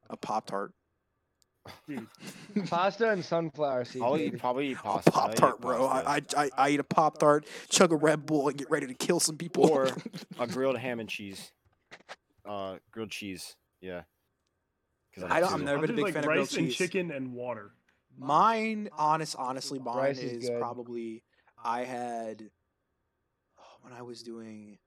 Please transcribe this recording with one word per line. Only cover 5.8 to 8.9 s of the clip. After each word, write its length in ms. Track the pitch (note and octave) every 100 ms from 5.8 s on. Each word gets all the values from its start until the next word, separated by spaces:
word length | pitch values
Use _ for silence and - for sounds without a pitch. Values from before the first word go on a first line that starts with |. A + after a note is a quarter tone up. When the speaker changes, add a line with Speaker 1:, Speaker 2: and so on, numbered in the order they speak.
| C3
Speaker 4:
pasta. 220 | C3 C3+
Speaker 1:
I, 60 | D3 C#3+ -
I, 20 | D3
I, 40 | -
I 120 | C#3
eat 100 | C#3+
a 40 |
Pop-Tart, 600 | C#3 - D#3 - D3+ D3 - - -
chug 240 | - F#3
a 40 | D#3+
Red 280 | D3+ D#3
Bull, 240 | C#3+ D#3 C#3
and 80 | C#3+
get 140 | C3+
ready 160 | D3+
to 80 | C#3